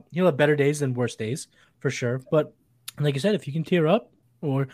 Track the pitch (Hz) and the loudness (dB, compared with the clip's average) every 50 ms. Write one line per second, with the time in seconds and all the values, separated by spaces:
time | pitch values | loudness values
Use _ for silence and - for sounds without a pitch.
0 | - _ 139 170 185 175 139 131 147 147 151 143 139 143 147 147 143 131 123 123 | -12 _ -2 2 2 2 4 4 4 4 4 4 2 2 2 0 -2 -2 0 -2
1 | 123 113 - - 110 110 135 - - - _ _ _ _ _ _ - 135 127 - | -2 -2 -4 -6 -6 -6 -6 -8 -10 -16 _ _ _ _ _ _ -6 -6 -4 -2
2 | 127 120 123 131 - - 165 151 147 151 - _ _ _ _ _ _ - - - | -4 -4 -4 -6 -4 0 0 0 0 -2 -8 _ _ _ _ _ _ -16 -6 -2
3 | 143 147 135 135 156 208 214 160 - 139 135 165 156 - 180 175 151 156 190 240 | -2 -2 -2 0 0 0 0 -2 -4 -6 -6 -6 -2 0 2 2 4 4 2 0
4 | - - _ _ _ _ _ _ 175 147 135 139 135 131 | 0 -6 _ _ _ _ _ _ -4 -2 0 0 -2 -4